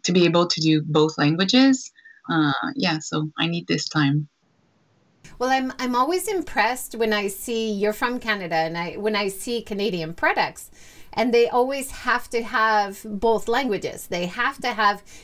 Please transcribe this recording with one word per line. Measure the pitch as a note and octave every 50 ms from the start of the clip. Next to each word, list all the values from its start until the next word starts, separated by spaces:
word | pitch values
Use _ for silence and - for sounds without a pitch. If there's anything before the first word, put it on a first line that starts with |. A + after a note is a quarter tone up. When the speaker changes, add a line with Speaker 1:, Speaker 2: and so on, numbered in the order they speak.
| -
Speaker 1:
to | F#3
be | F3+ F#3 F3
able | E3+ E3 F3 F3
to | F3 - E3
do | D#3 D#3+ D#3 D#3 D3+
both | D#3+ D3+ D#3 D#3 D#3 -
languages. | - D3 D3 D#3+ E3+ G3 F#3+ - B3+ C4+ C4+ C4 C4 - - _ - _ - - _ _ -
Uh, | E3+ D#3+ D3+ C#3+ C3+ B2 - - -
yeah, | - F#3 F3 D#3 D#3
so | - - E3 D#3 D#3 D#3 -
I | - E3
need | E3 E3+ E3+ F3
this | - E3+ D3+ - -
time. | - D#3 D3 C#3 C#3+ D3+ D3+ - _ _ _ _ _ _ _ _ _ _ _ _ _ _ _ _ _ _ - - -
Speaker 2:
Well, | - B3 C4
I'm, | C4 C4+ C4 C4 - -
I'm | B3+ B3 B3
always | B3 C4 D4+ F4+ F#4 F#4
impressed | A4 G4+ F4+ D#4 - - A#3+ G#3 A3+ - - - - -
when | A3 A3+ A3 G#3+
I | G#3 G3+
see, | G3 G3 - - B3 A#3 A3+ A3+ A3
you're | G#3 G3 G#3 G#3 G#3+
from | - C4+ A#3+ B3 B3
Canada, | A#3+ A3+ G#3+ G3+ F#3 E3 E3+
and | D#3+ D#3+ E3 E3+
I, | E3+ F3 E3+ -
when | - G3+ G#3+ G#3+
I | G3+ G#3 G3
see | G3 - - B3 A#3+ A#3
Canadian | G#3+ - G#3+ G3 G3+ A3 F3+ E3+ D#3+ D#3+ E3+
products, | - - E4+ G4 - F#3+ C#3+ - - - - - - - - - - - - -
and | - A3+ B3+ A3+
they | A#3+ A#3
always | - - B3 B3 C4 C#4 C#4 C4 -
have | - - - B3 A#3+ A#3+ - -
to | - A#3 A3+
have | G3+ A#3 A3+ A3 A3 G#3+ G#3+ G3+ G3 G3+ - -
both | A3 G#3 G3 A#3 A3+ A3+ G#3 -
languages. | A#3 A#3 C4 C#4 B3+ G3+ F3+ - C#3+ - - -
They | - F3+ F3 F3+
have | F3+ F3+ B3 A#3+ C4+ C4+ -
to | - B3 A3+
have | G3+ G#3+ G3+ G#3 F#3+ - - - -